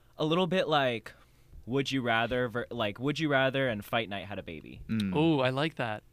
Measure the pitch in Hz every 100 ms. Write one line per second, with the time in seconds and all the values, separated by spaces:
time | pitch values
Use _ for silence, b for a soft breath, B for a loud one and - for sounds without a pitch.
0 | b - 156 165 180 185 151 151 131 113
1 | - b b b b - - 135 135 135
2 | 120 113 117 123 123 120 - 117 104 101
3 | 135 147 156 135 135 135 131 107 - 117
4 | 98 98 90 95 90 78 62 - - 110
5 | 98 147 165 147 127 131 156 - 120 107
6 | -